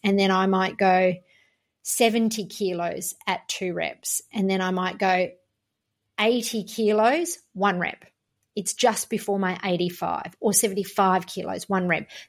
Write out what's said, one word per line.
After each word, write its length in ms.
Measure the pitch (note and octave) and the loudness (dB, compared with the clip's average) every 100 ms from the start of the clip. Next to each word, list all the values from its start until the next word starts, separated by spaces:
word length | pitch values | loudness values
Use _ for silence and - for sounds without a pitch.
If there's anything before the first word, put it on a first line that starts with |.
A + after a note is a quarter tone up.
| G3+ | 0
and 120 | G3 | 2
then 140 | G3 | 4
I 140 | F#3+ F#3+ | 2 2
might 320 | F#3+ F#3+ - | 2 0 2
go 380 | F#3+ F#3 F#3 F3+ - _ _ _ _ _ | 4 4 4 0 -8 _ _ _ _ _
seventy 640 | - - A#3 A3+ A3+ A3 F3+ | -6 2 2 4 0 0 -6
kilos 680 | - G3 F3 E3+ - - - - | -4 -4 -2 -4 -4 -8 -8 -6
at 180 | F#3 - | -6 -6
two 240 | - F#3 | -6 -4
reps, 480 | E3+ E3 - - - - | -4 -4 -6 -8 -8 -6
and 180 | - F#3+ | -2 0
then 120 | F#3+ | 0
I 100 | F#3 | 0
might 260 | F#3 F#3 G3+ | -2 -2 0
go 340 | F#3+ F#3 F3+ - _ _ _ _ _ _ _ - | 2 2 0 -6 _ _ _ _ _ _ _ 0
eighty 460 | A3 B3 A3+ A3+ | 2 2 0 -6
kilos, 760 | F#3+ - G#3+ G#3 A3+ D4+ E4+ - _ | -6 -2 2 4 4 2 -2 -8 _
one 260 | F#3+ G3+ F3+ | -2 0 0
rep. 280 | F3 - - _ _ _ _ - | -4 -8 -18 _ _ _ _ -8
It's 180 | F3+ | -6
just 360 | - B3 G#3 - | 2 2 2 -2
before 280 | G#3+ - G3 | -4 -2 -2
my 220 | F#3 F#3 G3 | -2 -2 -2
eighty-five, 680 | F3 F3 F3 E3+ - - - | 0 -2 -2 -4 -4 -6 -4
or 140 | A3 | 0
seventy-five 720 | G3 G#3+ F#3+ F#3 - F#3+ F#3 F3+ | 2 2 -2 -2 2 4 2 0
kilos, 400 | - - F#3+ - | -8 -8 -8 -2
one 220 | F#3+ F3+ | -2 0
rep, 200 | D#3+ G#3 - | -2 -4 -16